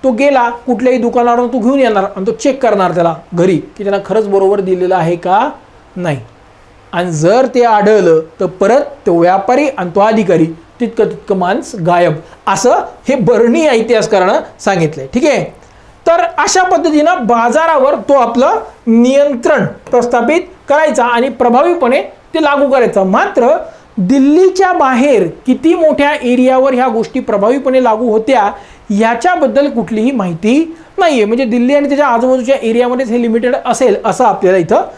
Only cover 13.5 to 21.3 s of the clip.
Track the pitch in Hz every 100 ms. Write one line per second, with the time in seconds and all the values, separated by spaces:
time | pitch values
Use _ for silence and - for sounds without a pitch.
13.5 | 247 311 233 220 226 - 196 180 285 -
14.5 | - - 190 160 147 135 240 302 240 156
15.5 | - - - - - - 339 339 - 403
16.5 | 370 370 349 320 302 311 359 226 233 233
17.5 | 285 320 311 262 285 202 277 233 233 277
18.5 | 440 - - - 226 247 269 285 247 302
19.5 | 285 151 - - 247 240 240 240 330 -
20.5 | - - 285 311 240 240 240 262